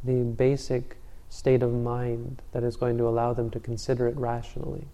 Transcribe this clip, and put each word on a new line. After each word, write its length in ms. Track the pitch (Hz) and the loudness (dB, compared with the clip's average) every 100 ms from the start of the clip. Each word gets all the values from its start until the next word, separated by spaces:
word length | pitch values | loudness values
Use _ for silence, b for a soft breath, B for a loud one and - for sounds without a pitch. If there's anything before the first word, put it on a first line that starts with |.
the 180 | 123 127 | 2 2
basic 720 | 120 117 131 139 - 127 127 - b b b | 2 4 4 4 0 -2 -2 -12 b b b
state 340 | - 135 131 | -2 4 6
of 100 | 123 | 6
mind 680 | 120 120 120 123 117 120 131 - | 2 0 0 -2 -2 -4 -10 -6
that 100 | 123 | -2
is 140 | 120 117 | -2 0
going 220 | 123 117 | 0 2
to 100 | 117 | 2
allow 240 | 117 117 | 2 2
them 180 | 120 117 | 0 -2
to 80 | 120 | -4
consider 480 | 117 113 - 127 120 | -6 -6 0 2 2
it 100 | 123 | 0
rationally. 720 | 120 117 110 - - 139 143 | -4 -4 -6 -8 -6 -8 -10